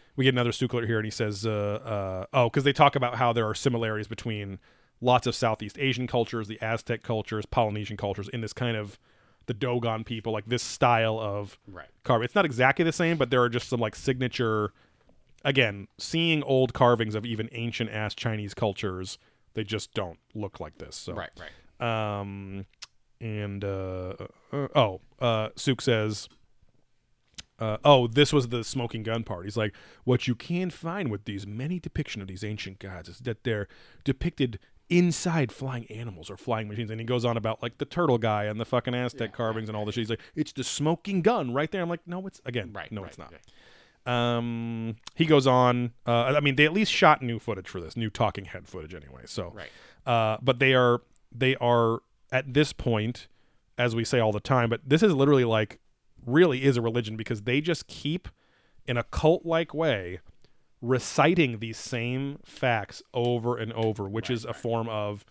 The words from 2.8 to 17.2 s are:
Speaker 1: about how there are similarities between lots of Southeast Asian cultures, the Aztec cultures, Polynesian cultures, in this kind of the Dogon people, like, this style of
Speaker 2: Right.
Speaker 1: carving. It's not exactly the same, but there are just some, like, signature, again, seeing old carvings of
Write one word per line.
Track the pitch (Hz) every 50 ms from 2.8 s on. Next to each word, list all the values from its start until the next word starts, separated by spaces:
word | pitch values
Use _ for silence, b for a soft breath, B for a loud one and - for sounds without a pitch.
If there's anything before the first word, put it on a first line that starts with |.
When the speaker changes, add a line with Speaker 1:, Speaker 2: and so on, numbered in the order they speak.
| 151 143 -
Speaker 1:
about | 143 127 120 123
how | 110 127 120 113
there | 117 113
are | 110 104
similarities | - - 139 120 113 113 110 107 107 104 -
between | 113 - - 120 107 104 101 98 95 95 b b b b b b b b 120
lots | 123 123 123 -
of | 123 110
Southeast | - 127 113 110 - 110 104 - -
Asian | 143 135 123 120 127
cultures, | 120 - 123 113 - - 117 110 101
the | 110 - 117
Aztec | 110 113 110 - - 120 110 -
cultures, | - 117 107 104 - 110 107 101
Polynesian | - - 131 117 107 104 107 104 - 107 101
cultures, | - 98 95 - 98 -
in | - 120
this | 113 104 -
kind | - 127 120 113 110
of | 104 101 - - b b b b b b b b b
the | - 120
Dogon | 101 139 127 120 120 117 117 113 113 117
people, | - 120 113 - 117 110
like, | 107 101
this | 107 123 120 -
style | - - - 139 123 120 113 113 110 110 110
of | 110 104 101 104 104 101 - _ _ -
Speaker 2:
Right. | 95 85 69 - _ _ _
Speaker 1:
carving. | - 127 110 117
It's | - -
not | 208 190
exactly | 156 123 113 127 131 135 - 170
the | 165 -
same, | - 175 165 170 151
but | 135 120
there | 131 127 120
are | 120
just | 117 123 - -
some, | 127 117
like, | 117 107 -
signature, | - - 135 131 127 131 123 - - 123 113 110 107 104 104 b b b b b b b b b _ _ _ _ _ -
again, | 143 135 135 123 107 101 101 95 - _ -
seeing | - - - 165 165 165 160 151 139
old | 123 135 131 131 123 -
carvings | - 131 120 120 110 117 107 104
of | 107